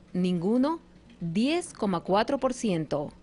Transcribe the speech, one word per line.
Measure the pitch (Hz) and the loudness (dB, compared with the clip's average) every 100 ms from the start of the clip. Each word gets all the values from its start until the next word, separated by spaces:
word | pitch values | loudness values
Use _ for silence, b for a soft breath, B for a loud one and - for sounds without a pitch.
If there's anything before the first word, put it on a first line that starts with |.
| - | -8
ninguno, | 180 180 180 175 240 269 330 - - - - | -2 0 2 2 2 2 0 -8 -20 -20 -10
diez | 170 165 254 339 349 | -4 0 2 0 -4
coma | - 208 180 | -4 -2 -2
cuatro | - 190 226 269 | 2 2 2 0
por | 262 | 0
ciento. | 254 226 170 156 143 147 - | -2 0 0 0 -2 -4 -10